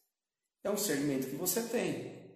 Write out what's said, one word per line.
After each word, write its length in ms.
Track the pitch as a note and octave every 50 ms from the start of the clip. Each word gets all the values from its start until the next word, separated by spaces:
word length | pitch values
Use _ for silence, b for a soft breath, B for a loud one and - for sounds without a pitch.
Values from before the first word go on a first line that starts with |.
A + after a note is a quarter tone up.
| _ _ _ _ _ _ _ _ _ _ _ _ -
É 80 | G3
um 40 | G#3
discernimento 540 | G3 - - D3 C3+ C#3+ C#3+ C3+ B2+ B2+ -
que 80 | D3
você 260 | D3+ F3+ F3 - A3+ A3+
tem. 580 | - - A3 F#3+ E3 C#3+ - - - - - - - -